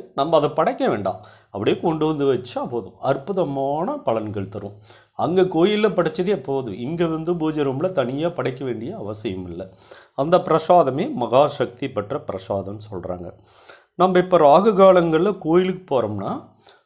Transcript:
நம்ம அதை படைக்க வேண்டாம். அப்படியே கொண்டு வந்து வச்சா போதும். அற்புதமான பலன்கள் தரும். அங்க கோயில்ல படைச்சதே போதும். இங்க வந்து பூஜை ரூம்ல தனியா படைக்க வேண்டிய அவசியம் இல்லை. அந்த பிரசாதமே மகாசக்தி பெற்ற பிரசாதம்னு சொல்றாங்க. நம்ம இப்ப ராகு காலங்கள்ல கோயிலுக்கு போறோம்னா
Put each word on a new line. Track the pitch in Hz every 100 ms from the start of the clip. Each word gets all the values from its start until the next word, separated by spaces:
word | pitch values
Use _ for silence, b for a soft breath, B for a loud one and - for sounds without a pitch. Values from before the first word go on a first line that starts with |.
| - -
நம்ம | 151 160
அதை | 143
படைக்க | 196 262 262 254
வேண்டாம். | 113 95 - B B B
அப்படியே | 101 120 -
கொண்டு | 180 160 156
வந்து | 151 139
வச்சா | 127 - 269 220
போதும். | 120 98 -
அற்புதமான | 123 139 - 190 151 139 135 147 196 294 -
பலன்கள் | 113 107 104 95
தரும். | 104 98 - b b b
அங்க | - 127 185
கோயில்ல | 185 160 190 214 214
படைச்சதே | 180 160 170 185 190
போதும். | 139 135 123 95
இங்க | 120 165 170
வந்து | 160 160 175
பூஜை | 156 151
ரூம்ல | 139 131 185
தனியா | 185 123 135 165
படைக்க | 165 127 131 135
வேண்டிய | 110 123 214
அவசியம் | 104 107 110 92 90
இல்லை. | 85 95 B B B B -
அந்த | 147 175
பிரசாதமே | 175 160 - 180 139 131 233 220
மகாசக்தி | 117 123 147 - 123 - 135
பெற்ற | 104 101 135
பிரசாதம்னு | - 95 - 98 95 104 104
சொல்றாங்க. | 95 87 90 87 - B B B B B -
நம்ம | 185 180
இப்ப | 180 175
ராகு | 147 156 220
காலங்கள்ல | 190 190 180 170 160 196 190
கோயிலுக்கு | 156 170 185 185 -
போறோம்னா | 131 107 104 110 269 - b b b